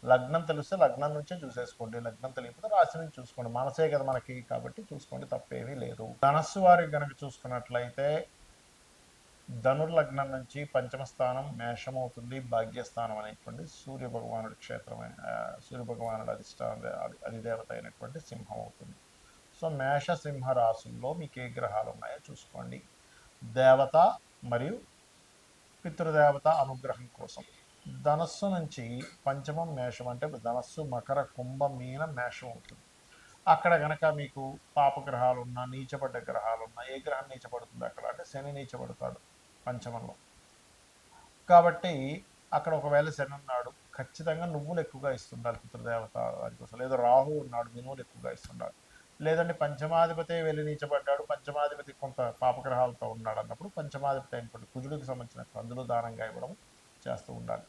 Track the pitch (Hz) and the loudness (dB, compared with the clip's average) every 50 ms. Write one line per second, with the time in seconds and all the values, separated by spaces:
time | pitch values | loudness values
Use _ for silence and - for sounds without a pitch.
0 | - 123 127 127 127 127 151 165 165 156 160 147 147 - - 190 165 139 - 127 | 8 8 6 6 6 4 0 0 0 0 -2 -2 -2 -4 4 6 6 6 6 2
1 | 143 147 147 151 143 - 180 175 156 131 117 123 123 120 - - 120 110 110 120 | -2 -2 -2 -4 -6 -6 -10 -10 -10 -10 -8 -8 -8 -8 -8 -10 -10 -8 -6 -6
2 | 117 117 110 104 127 131 127 - 127 120 117 - - 165 208 196 170 170 - 165 | -6 -6 -8 -8 -10 -10 -8 -8 -10 -10 -14 -10 -4 4 8 8 8 8 6 -6
3 | 165 156 - - 127 123 - - 123 117 117 123 131 139 - - 160 156 147 143 | -8 -8 -10 -12 -16 -14 -8 -6 -6 -4 -2 0 -2 -2 2 2 2 4 4 2
4 | 135 135 131 127 - - 127 127 120 - - 117 120 120 123 - 220 - 151 139 | 2 2 -2 -2 -2 -6 -12 -12 -8 -6 -6 -4 -4 -6 -10 -12 -14 -12 -14 -14
5 | - - - - - 64 - - - - 131 127 120 117 143 131 123 120 120 113 | -14 -12 -12 -12 -8 -6 -6 -6 -6 -8 -8 -8 -8 -8 -8 -8 -8 -8 -8 -8
6 | 113 113 123 - - 139 143 156 160 - - 196 190 180 175 175 170 156 147 147 | -10 -12 -4 2 4 4 6 4 2 0 -2 6 10 10 10 10 10 2 0 -2
7 | 147 143 127 - - 139 127 - - 127 127 123 120 - 127 120 123 123 120 - | -2 -2 -8 -10 -10 -12 -12 -10 -10 -6 -6 -6 -6 -2 -2 -2 -2 -2 -4 -2
8 | 139 143 151 156 - - - - - - - - - - - - - - - - | 0 2 2 0 -2 -4 -14 -20 -20 -20 -20 -20 -20 -20 -20 -20 -20 -20 -20 -20
9 | - - - - - - - - - - 127 117 113 131 135 143 156 160 165 165 | -20 -20 -20 -20 -20 -20 -20 -20 -16 -12 -10 2 4 4 4 4 2 4 4 4
10 | 151 135 135 139 139 135 135 131 127 120 - 143 147 143 - 131 123 123 123 131 | 4 4 0 -4 -4 -2 -4 -6 -8 -8 -8 -8 -8 0 0 0 0 0 -6 -8
11 | 135 127 - - 131 127 127 131 139 147 139 117 117 120 120 117 - 135 131 131 | -10 -10 -2 0 0 0 0 -2 -4 -6 -8 -6 -6 -6 -6 -6 -6 -6 -6 -4
12 | 127 123 - - 117 120 127 135 127 120 120 113 113 113 110 123 120 - - - | -6 -6 -8 -12 -12 -10 -10 -10 -6 -2 0 0 0 0 -4 -10 -10 -8 -6 -6
13 | 117 113 110 107 107 107 110 - - - 113 123 165 156 - - - 135 135 135 | -4 -4 -4 -6 -8 -10 -12 -14 -14 -14 -12 -12 -12 -14 -16 -18 -16 -14 -12 -10
14 | 127 123 120 117 113 113 113 113 110 110 110 - - - 120 - - - - - | -10 -6 -6 -8 -8 -6 -6 -6 -6 -8 -10 -14 -12 -10 -10 -10 -10 -12 -12 -12
15 | 58 58 - - - 60 58 57 58 - - - - - 131 127 120 110 120 113 | -12 -14 -14 -12 -8 -6 -6 -4 -6 -6 -8 -12 -16 -14 -12 -12 -8 -8 -8 -6
16 | 117 113 113 110 110 113 110 107 104 - - - 123 117 110 110 117 117 - - | -4 -6 -4 -4 -4 -4 -6 -6 -8 -16 -12 -8 -6 -6 -6 -6 -8 -8 -8 -6
17 | - - - - - - 113 113 110 117 117 113 113 - - - 110 113 110 - | -8 -8 -10 -10 -12 -10 -10 -8 -6 -6 -6 -6 -6 -10 -12 -12 -12 -14 -16 -14
18 | - - 135 160 147 - 120 117 - - - 113 107 107 - - - - - - | -14 -12 -12 -14 -14 -12 -14 -14 -12 -12 -10 -10 -10 -12 -14 -18 -18 -20 -20 -20
19 | - - - - - - - - - - - - - 160 156 139 131 135 143 143 | -20 -20 -20 -20 -20 -20 -20 -20 -20 -20 -16 -8 -6 -6 -4 -2 0 2 2 0
20 | 139 - 175 170 - 151 143 135 127 131 131 123 117 113 113 - - 117 120 117 | 2 0 -2 -2 -2 -8 -8 -6 -2 0 4 4 6 4 4 2 -4 -14 -14 -8
21 | 120 131 156 175 160 143 - 127 127 123 117 123 - 107 101 107 110 113 - 110 | -6 -6 -6 -6 -8 -10 -10 -10 -10 -8 -8 -4 -4 -2 0 -2 -2 -4 -8 -10
22 | 110 - - - - - 139 - - - - - 62 60 62 65 - - - - | -10 -12 -12 -12 -14 -16 -18 -18 -20 -18 -14 -12 -10 -10 -10 -12 -14 -18 -20 -20
23 | - - - - - - - - - 117 113 127 131 131 131 131 139 135 - 156 | -20 -20 -20 -20 -20 -20 -20 -16 -14 -6 0 6 10 10 10 10 8 6 8 8
24 | 170 208 - - - - - - - 123 120 120 127 156 220 254 - - - - | 8 8 8 2 -8 -20 -20 -14 -6 -2 -2 -2 -2 -2 -6 -8 -10 -16 -20 -20
25 | - - - - - - - - - - - - - - - - - 175 151 - | -20 -20 -20 -20 -20 -20 -20 -20 -20 -20 -20 -20 -20 -20 -20 -12 -12 -12 -6 -4
26 | 175 160 156 151 147 147 143 139 - 156 160 160 139 131 135 127 127 131 120 - | -2 2 6 8 8 8 8 6 4 4 4 4 4 0 -2 -8 -6 -6 -6 -6
27 | 123 120 - - 120 117 - - - - - - - - - - - - 131 131 | -8 -18 -14 -14 -14 -14 -12 -16 -16 -18 -20 -20 -20 -20 -20 -20 -16 -14 -14 -2
28 | 131 147 147 151 170 165 - - - 202 190 175 165 147 - - 123 117 120 123 | 2 2 4 4 2 -2 -4 -4 -2 0 0 0 -2 -6 -8 -10 -8 -8 -8 -8
29 | 135 - - - - 139 135 139 131 143 147 156 170 165 156 135 123 123 117 - | -10 -12 -16 -6 -2 -2 -2 -2 -4 -6 -4 -4 -4 -4 -4 -4 -4 -6 -6 -6
30 | 123 123 123 123 135 151 147 123 110 117 117 127 123 - - - 156 143 131 120 | -8 -8 -6 -4 -6 -6 -6 -6 -4 -2 -2 -2 -4 -6 -8 -8 -8 -6 -6 -6
31 | 117 - 139 143 135 - - - 123 127 131 135 143 143 139 127 127 127 127 139 | -4 -2 -2 -2 -2 -4 -6 -10 -8 -8 -2 0 0 0 0 -4 -8 -8 -6 -4
32 | 156 160 151 127 123 123 117 - 127 123 117 117 110 - - - - - - - | -4 -4 -4 -4 -4 -4 -6 -8 -12 -12 -12 -14 -16 -20 -20 -20 -20 -20 -20 -20
33 | - - - - - - - - - - 165 160 - 175 170 160 147 151 156 143 | -20 -20 -20 -20 -20 -20 -20 -6 6 6 6 6 8 6 6 6 4 2 0 4
34 | - 156 151 147 143 131 - 139 135 135 139 - - - - 151 143 139 139 143 | 4 2 2 2 -4 -8 -8 -8 -8 -8 -10 -12 -16 -4 4 6 6 6 6 2
35 | 139 143 131 123 123 127 127 123 120 123 123 123 127 127 127 135 135 127 - 135 | -4 -4 -2 2 4 4 2 2 -2 -6 -6 -6 -6 -8 -8 -10 -10 -8 -8 -4
36 | 135 131 - 120 - - 123 113 104 110 117 113 113 113 113 117 120 131 135 135 | -4 -4 -4 -6 -6 -4 -4 -2 0 0 -2 -2 -4 -10 -12 -14 -12 -10 -10 -8
37 | 131 151 143 131 135 139 135 123 - 120 - 120 117 113 120 117 120 117 - - | -4 -4 -4 -4 -4 -10 -14 -16 -14 -10 -10 -10 -10 -10 -12 -8 -8 -8 -8 -8
38 | - 120 120 - 170 - - 135 135 143 143 139 139 127 - 127 127 120 123 - | -8 -8 -8 -8 -12 -12 -12 -10 -10 -8 -10 -10 -12 -10 -10 -12 -10 -12 -10 -8
39 | 127 127 - - - - - - - - - - - - 123 120 - 120 117 117 | -8 -8 -8 -10 -18 -20 -20 -20 -20 -20 -20 -12 -8 -8 -8 -6 -8 -10 -10 -10
40 | 117 120 - - - - - - - - - - - - - - - - _ - | -10 -12 -14 -16 -20 -20 -20 -20 -20 -20 -20 -20 -20 -20 -20 -20 -20 -20 _ -20
41 | - - - - - - - - - - 180 170 170 175 165 170 - 185 170 139 | -20 -20 -20 -20 -20 -20 -20 -20 4 10 12 12 12 12 6 4 -2 -2 -2 -2
42 | 131 135 147 180 - - - _ - - - 151 143 170 160 151 139 147 147 143 | -2 -4 -4 -6 -10 -16 -20 _ -12 -2 -2 0 0 2 0 0 0 4 4 4
43 | 147 160 147 - 139 135 143 139 139 - 131 123 120 123 - - - - - - | 4 4 0 -4 -4 -4 -4 -14 -8 -4 -4 -4 -4 -4 -10 -16 -20 -20 -10 -10
44 | 165 - - - 156 165 156 160 170 175 160 147 143 147 175 170 156 - - 135 | -10 -10 -10 -6 -2 -2 -2 0 -2 -4 -4 -4 -4 -4 -2 -2 -2 -4 -6 -4
45 | 135 143 131 117 - - - 120 117 120 117 110 - - - 117 117 117 117 117 | -2 -2 -2 -2 -6 -12 -14 -6 -4 -4 -4 -4 -8 -14 -14 -10 -4 -2 -2 -2
46 | 110 110 - 120 117 - - - - 113 117 - - - - 117 127 131 135 123 | -2 -4 -4 -4 -2 -2 -2 -4 -6 -8 -8 -10 -18 -16 -10 -8 -4 0 0 4
47 | 120 120 123 131 135 147 151 151 135 127 123 120 120 117 117 120 123 131 135 131 | 6 8 10 8 8 6 0 -2 -4 -4 -4 -6 -6 -6 -8 -14 -12 -12 -12 -12
48 | 120 - - 117 120 127 123 113 - - 131 120 - - - _ - - - - | -12 -16 -16 -10 -8 -8 -8 -8 -14 -18 -14 -10 -10 -10 -10 _ -20 -20 -20 -20
49 | - _ - - 147 156 160 160 170 170 170 - 151 147 143 127 147 156 165 165 | -20 _ -16 -4 0 2 2 2 2 0 0 0 -2 -2 -2 -4 -4 2 4 6
50 | 170 170 165 160 165 - 170 170 165 160 151 151 151 151 151 147 - 147 147 139 | 6 6 4 -2 -4 -2 -2 0 0 0 0 0 -2 -4 -4 -4 -4 -2 -2 0
51 | - - 139 143 151 151 147 143 - - 143 147 147 147 147 143 139 - 139 - | 2 2 0 0 2 -2 -4 -4 -4 -6 -2 0 0 -2 -2 -6 -12 -16 -14 -10
52 | - 135 123 - 127 117 113 - - 127 123 123 127 135 127 123 127 123 120 - | -10 -10 -4 -4 -4 -4 -2 0 2 2 2 2 -2 -2 2 2 2 2 2 -2
53 | - 110 113 113 113 113 107 110 110 113 117 - 170 202 - - 156 143 - 139 | -6 -8 -6 -6 -6 -4 -4 -4 -4 -6 -8 -12 -12 -12 -8 -8 -8 -8 -8 -4
54 | 139 139 135 135 131 - - 120 117 117 - 113 117 - - 131 127 139 151 147 | -2 0 0 -2 -4 -6 -8 -8 -8 -10 -14 -16 -18 -12 -12 -10 -8 -8 -8 -8
55 | 131 127 131 123 123 120 - 127 117 - - 113 107 117 120 123 127 117 123 117 | -6 -8 -8 -8 -8 -14 -12 -14 -16 -12 -12 -12 -10 -10 -8 -10 -4 -2 -2 -2
56 | 117 117 113 113 110 110 110 120 120 135 190 - - - - - - - - - | -2 -2 -6 -8 -8 -8 -8 -10 -10 -12 -12 -14 -18 -20 -20 -20 -20 -20 -20 -16
57 | - - 62 - - - 64 58 58 57 57 55 - | -8 -8 -8 -8 -8 -12 -14 -12 -6 -6 -6 -6 -6